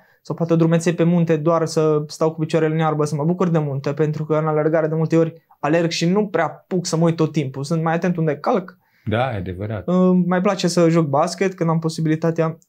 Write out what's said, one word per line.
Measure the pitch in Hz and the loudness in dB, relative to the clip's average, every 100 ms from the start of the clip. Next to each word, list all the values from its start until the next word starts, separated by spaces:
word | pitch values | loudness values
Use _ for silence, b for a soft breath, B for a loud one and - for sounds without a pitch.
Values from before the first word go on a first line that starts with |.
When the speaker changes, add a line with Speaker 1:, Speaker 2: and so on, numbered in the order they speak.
| b b | b b
Speaker 1:
sau | - 160 | -10 -4
poate | 170 | 0
o | 165 | 2
drumeție | 165 165 170 | 4 2 2
pe | 165 | 2
munte, | 170 175 165 160 | 2 2 2 2
doar | 156 170 160 | 2 2 0
să | 165 156 151 151 | 2 2 2 -2
stau | - 160 | -2 -2
cu | 160 | -2
picioarele | 160 165 156 | -2 0 0
în | 160 | 0
iarbă, | 160 151 147 | 0 0 -2
să | 151 | 0
mă | |
bucur | 156 180 185 | -2 0 0
de | 165 | 0
munte, | 151 139 143 | -2 -4 -4
pentru | 143 156 151 156 | -2 -2 -2 -2
că | 156 | 0
în | 156 | 0
alergare | 151 156 160 156 | 0 2 0 0
de | 160 | 0
multe | 160 165 | 2 2
ori | 165 165 b b | 2 -2 b b
alerg | 147 165 170 | 0 0 0
și | 165 170 | 0 0
nu | 196 214 | 0 0
prea | 180 156 | -2 -2
apuc | - _ 185 170 | -6 _ -4 -2
să | 160 | 0
mă | 170 | 2
uit | 165 | 2
tot | 156 | 0
timpul, | 160 135 131 | 0 -4 -6
sunt | 143 165 | -6 -4
mai | 160 | -2
atent | 170 180 175 | 0 -2 0
unde | 160 143 | -2 -2
calc. | - 240 180 - _ _ - | -2 -2 -4 -14 _ _ -4
Speaker 2:
Da, | 107 131 | -2 -2
e | 104 | -4
adevărat. | 90 90 104 110 87 | -8 -8 -8 -6 -2
Speaker 1:
Îmi | 180 180 185 175 | 2 4 2 2
mai | 180 | 0
place | 196 190 175 | 0 0 0
să | 175 165 | 2 4
joc | 170 156 | 4 2
basket | 139 175 185 196 | 0 0 -2 -4
când | 185 165 | -2 -2
am | 165 | 0
posibilitatea. | 160 160 156 156 165 165 160 160 | -2 -2 -2 0 0 0 -2 -6